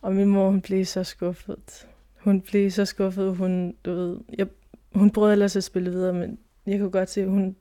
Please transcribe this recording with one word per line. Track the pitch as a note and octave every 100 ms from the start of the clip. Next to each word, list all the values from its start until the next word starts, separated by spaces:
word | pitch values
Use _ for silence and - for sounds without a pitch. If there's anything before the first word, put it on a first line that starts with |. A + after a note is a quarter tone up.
Og | G3
min | F#3+ G3+
mor, | G3 F#3+
hun | G3
blev | - F#3+ F#3
så | -
skuffet. | F#3 - F3+ F3 - - - - - _ _ _
Hun | G#3 G3
blev | F#3+ G3+ G3
så | F#3+ G3
skuffet, | - G3 F#3+ F#3+ F#3
hun, | F#3 F3+ F3+ - -
du |
ved, | F3 F3 F3 - -
jeg, | G3 - _ - _
hun | G3+ G#3
prøvede | G#3 G#3+
ellers | G#3 G3+ G3
at |
spille | F#3 F#3 F3+
videre, | F3+ F#3
men | F3+ F3 - _ _ -
jeg | G3
kunne | G3+
godt | F#3+ F#3
se, | -
at | F#3+
hun | G3 F#3+ F#3+